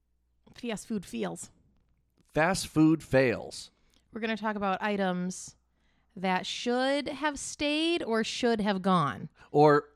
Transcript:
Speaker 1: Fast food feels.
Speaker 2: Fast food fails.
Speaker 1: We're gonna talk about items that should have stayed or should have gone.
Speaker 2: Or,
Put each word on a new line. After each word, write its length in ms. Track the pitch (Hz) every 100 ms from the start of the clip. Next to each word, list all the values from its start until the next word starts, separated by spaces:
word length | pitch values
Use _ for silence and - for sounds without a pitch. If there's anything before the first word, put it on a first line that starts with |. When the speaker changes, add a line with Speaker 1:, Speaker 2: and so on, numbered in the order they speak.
| _ _ _ _ _
Speaker 1:
Fast 320 | - 240 202 -
food 180 | 214
feels. 460 | - 233 185 175 - _ _ _ _ _ _ _ _
Speaker 2:
Fast 340 | 147 165 190 -
food 340 | 156 156 160
fails. 720 | - 131 131 92 - - - _ _ _ _
Speaker 1:
We're 80 | 220
gonna 160 | 220 214
talk 180 | 220
about 260 | 208 202 190
items 760 | 208 202 190 180 180 - - - _ _ _ _ _
that 320 | - 190 185 180
should 600 | - 240 247 262 285 285
have 280 | 269 302 277
stayed 680 | - - 294 302 330 339
or 180 | 269 226
should 380 | 226 - 240 226
have 200 | 208 196
gone. 480 | 185 180 143 104 - _ -
Speaker 2:
Or, 360 | 147 151 147 -